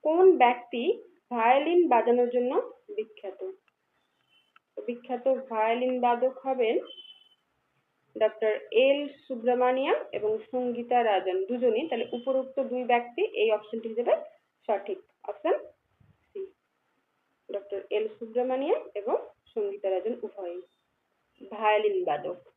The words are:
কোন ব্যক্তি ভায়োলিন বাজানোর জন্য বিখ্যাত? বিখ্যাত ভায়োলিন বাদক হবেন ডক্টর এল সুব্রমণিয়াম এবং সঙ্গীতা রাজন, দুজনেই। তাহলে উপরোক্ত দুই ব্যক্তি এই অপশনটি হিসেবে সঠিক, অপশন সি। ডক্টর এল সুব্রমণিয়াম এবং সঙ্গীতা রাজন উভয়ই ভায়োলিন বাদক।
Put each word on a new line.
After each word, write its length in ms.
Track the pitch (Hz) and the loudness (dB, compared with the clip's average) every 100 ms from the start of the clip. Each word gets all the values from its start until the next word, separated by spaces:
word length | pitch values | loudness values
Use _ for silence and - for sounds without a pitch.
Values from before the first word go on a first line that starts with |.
কোন 220 | 302 330 381 311 | 2 8 8 8
ব্যক্তি 400 | 240 247 - 240 285 - - _ _ | 4 2 -6 -4 -2 -4 -8 _ _
ভায়োলিন 480 | 240 226 269 311 349 320 | 0 4 4 4 2 4
বাজানোর 360 | 233 240 247 240 | 4 4 2 2
জন্য 160 | 247 247 339 - - - 208 | 0 0 -2 -4 -16 -12 -10
বিখ্যাত? 440 | 220 - 381 - 190 190 _ _ _ _ _ _ _ _ _ _ _ - 214 | -10 -12 -14 -12 -14 -14 _ _ _ _ _ _ _ _ _ _ _ -12 -8
বিখ্যাত 380 | 240 - 240 254 254 - | -10 -8 -2 0 -2 -2
ভায়োলিন 440 | 226 220 240 254 254 | -2 0 2 0 0
বাদক 300 | 240 240 254 254 | 0 2 0 -2
হবেন 300 | 269 254 226 277 - - - - _ _ _ _ _ _ _ _ _ | -4 0 0 0 -4 -20 -20 -20 _ _ _ _ _ _ _ _ _
ডক্টর 380 | - 220 - 220 214 - 233 | 0 0 2 -2 -2 -2 2
এল 140 | 269 285 285 - | 4 2 -2 -12
সুব্রমণিয়াম 720 | _ 240 233 247 254 262 285 587 - 202 | _ -4 0 2 2 2 0 -2 -2 -4
এবং 140 | 214 220 214 | -2 -4 -4
সঙ্গীতা 460 | 254 247 233 240 247 226 | -4 -4 -6 0 2 2
রাজন, 280 | 190 190 185 190 | 2 0 -2 -2
দুজনেই। 360 | 247 240 220 311 | 0 2 2 -2
তাহলে 160 | 233 - 240 | -4 -4 -6
উপরোক্ত 400 | 254 262 262 - 247 | -2 -2 -2 -4 -4
দুই 120 | 254 247 | -4 0
ব্যক্তি 300 | 240 240 - 415 - | 0 0 -4 -4 0
এই 80 | 220 214 | 0 0
অপশনটি 300 | - 233 226 | -2 -8 -6
হিসেবে 220 | 226 240 311 - _ _ _ - | -4 0 0 -2 _ _ _ -4
সঠিক, 320 | 196 - 185 _ _ - | -4 -4 -10 _ _ -14
অপশন 260 | - 320 - - _ _ _ _ _ _ | -6 -2 -2 -4 _ _ _ _ _ _
সি। 120 | 403 381 _ _ _ _ _ _ _ _ _ - | -12 -12 _ _ _ _ _ _ _ _ _ -10
ডক্টর 300 | 202 202 196 - 214 | -10 -8 -10 -4 -4
এল 80 | 220 - | -4 -8
সুব্রমণিয়াম 640 | 226 233 254 262 285 440 - 208 | -6 -2 -2 -2 0 -2 -2 -8
এবং 180 | 208 - - _ _ | -4 -4 -4 _ _
সঙ্গীতা 340 | 226 202 196 190 | -4 -4 -4 -2
রাজন 260 | 185 214 240 | -2 -2 -6
উভয়ই 340 | 208 - 180 175 - _ _ _ _ _ _ _ 196 | -10 -10 -10 -12 -16 _ _ _ _ _ _ _ -16
ভায়োলিন 440 | 214 214 214 208 190 170 | 0 4 4 4 2 0
বাদক। 320 | 147 151 180 - | -2 -4 -10 -16